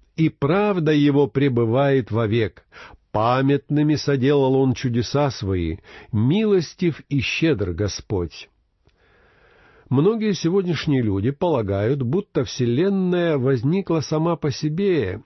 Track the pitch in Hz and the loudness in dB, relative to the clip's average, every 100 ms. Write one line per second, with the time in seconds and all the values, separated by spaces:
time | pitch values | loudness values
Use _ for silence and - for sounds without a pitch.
0 | _ - 160 - 139 190 208 185 156 147 | _ -2 -2 0 0 2 2 0 2 2
1 | 143 139 135 135 143 120 113 123 143 135 | 4 4 2 2 0 2 2 2 2 2
2 | 110 110 113 117 104 - _ - - - | 0 -2 0 0 -2 -6 _ -20 -20 -20
3 | _ 104 113 127 135 139 - 147 151 147 | _ -2 0 2 2 0 0 0 2 0
4 | - 139 131 147 135 135 135 120 131 117 | 0 0 2 2 2 2 2 0 -2 -2
5 | 113 143 147 - 98 92 82 80 - - | -2 0 -2 -2 -4 -2 -2 -6 -12 -20
6 | - 104 120 190 220 190 156 - 175 - | -6 0 2 2 2 0 0 -4 -4 -4
7 | - 139 - - 160 113 95 85 101 - | -4 -4 -2 -2 0 0 -2 -4 -4 -6
8 | - 98 85 - - _ _ _ _ _ | -6 -4 -4 -10 -20 _ _ _ _ _
9 | _ _ _ _ _ _ _ _ - 127 | _ _ _ _ _ _ _ _ -2 2
10 | 175 226 214 185 170 196 180 151 - 135 | 2 2 0 0 0 0 0 -2 0 0
11 | 113 98 110 139 180 143 101 98 107 139 | 2 0 -2 -2 0 0 0 0 0 -2
12 | 120 170 202 151 123 - 120 120 190 196 | -2 -4 -2 -4 -4 -2 0 0 0 0
13 | 185 175 170 147 123 131 127 190 185 165 | 0 0 0 0 0 0 0 0 0 -2
14 | - 156 165 165 151 - 151 156 202 170 | -2 -2 -2 -2 -4 -4 -4 -2 0 0
15 | 98 95 | -2 -6